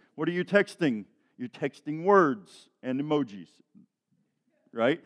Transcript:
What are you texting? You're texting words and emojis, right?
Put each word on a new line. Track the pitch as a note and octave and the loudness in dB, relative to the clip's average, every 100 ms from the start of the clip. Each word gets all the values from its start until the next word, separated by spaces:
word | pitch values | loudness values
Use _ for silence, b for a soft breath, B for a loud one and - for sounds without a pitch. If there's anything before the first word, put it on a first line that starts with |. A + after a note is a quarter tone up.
| b - | b -6
What | D#3+ | -4
are | |
you | F3 | -2
texting? | F3 G3+ - - D#3+ G#2+ G2 _ _ - | 0 2 0 -2 -2 -2 -8 _ _ -14
You're | B2 | -12
texting | - C#3+ - D3 D#3 | -6 -8 -8 -10 -4
words | F3+ G3+ D#3 A2 F2+ - - _ | 4 6 6 0 -8 -20 -20 _
and | B2+ C3 | -8 -6
emojis, | D3+ D3 B2 G2 D#2+ _ _ - _ _ _ _ _ _ _ _ _ | -2 -2 -2 -8 -18 _ _ -20 _ _ _ _ _ _ _ _ _
right? | A2+ A#2+ E3+ | -2 0 0